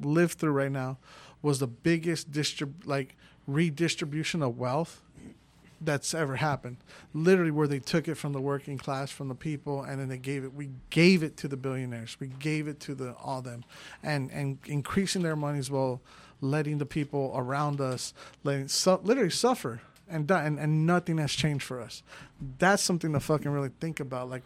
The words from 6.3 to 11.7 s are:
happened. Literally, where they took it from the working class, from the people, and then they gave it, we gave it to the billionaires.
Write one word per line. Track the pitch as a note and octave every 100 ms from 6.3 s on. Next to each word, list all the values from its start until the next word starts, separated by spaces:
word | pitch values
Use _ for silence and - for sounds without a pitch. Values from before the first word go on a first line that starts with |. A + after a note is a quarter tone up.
| C3
happened. | D3+ C#3 B2 B2 - - -
Literally, | D3+ E3 F#3 E3
where | D3+ D3
they | C#3+
took | - E3+ D3+
it | D3+
from | D3+
the | C#3
working | C#3 C#3 D3 C3+
class, | - C3+ C#3
from | - C#3
the |
people, | B2+ D#3+ C#3+ C#3+ C#3
and | C3+ C3+
then | C3+
they | B2+
gave | C3 C#3
it, | C3
we | C#3 C#3+ B2+ -
gave | D#3 E3+ F#3
it | D#3 -
to | D3
the | C3+
billionaires. | C3+